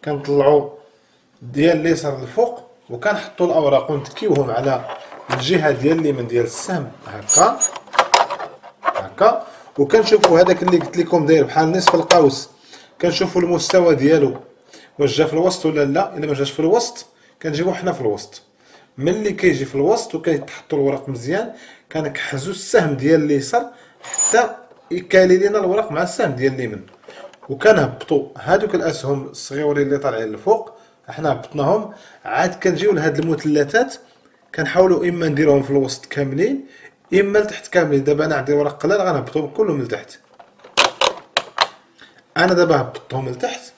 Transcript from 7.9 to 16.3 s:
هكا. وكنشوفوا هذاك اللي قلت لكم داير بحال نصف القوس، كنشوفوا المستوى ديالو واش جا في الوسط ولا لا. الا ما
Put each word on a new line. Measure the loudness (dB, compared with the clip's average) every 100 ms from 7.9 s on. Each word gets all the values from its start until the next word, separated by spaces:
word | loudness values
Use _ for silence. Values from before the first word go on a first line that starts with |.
| -2 2 2 0 -4 -12 -16 -20 _
هكا. | -6 -6 -8 2 2 2 -6 -18 -16 -2
وكنشوفوا | 2 4 4 4 6 6
هذاك | 6 4
اللي | 2 2
قلت | 0 -4
لكم | 0 0 4
داير | 4
بحال | 4 2 2
نصف | 2 2
القوس، | 2 2 4 4 2 -10 _ -20 -20 -20 _
كنشوفوا | -2 -2 -2 -2
المستوى | 0 -2 2 2 4
ديالو | 4 4 4 2 -2 -14 _ _ -20 -20 -2
واش | -2 0
جا |
في | 0
الوسط | 2 0 0 -2
ولا | 0
لا. | 0 0 -2 -4
الا |
ما | -6